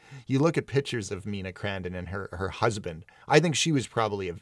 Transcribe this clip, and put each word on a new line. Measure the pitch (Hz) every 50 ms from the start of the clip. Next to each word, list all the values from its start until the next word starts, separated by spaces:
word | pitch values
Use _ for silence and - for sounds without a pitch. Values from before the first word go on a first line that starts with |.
| _ - - 135 -
you | - 131 135
look | 147 165 160
at | - -
pictures | - 120 139 139 - - 120 101 92
of | 101 90 -
Mina | 104 104 98 92 95 92
Crandon | - - 101 98 95 90 90 90
and | 90 87 85
her, | 92 101 98 - -
her | 90 95 92
husband. | - - 107 120 107 104 95 87 82 80 - - - - - -
I | 135 151
think | 156 175 147
she | - - 165
was | 156 139 107
probably | - - 117 113 107 101 98 95 90
a, | 85 87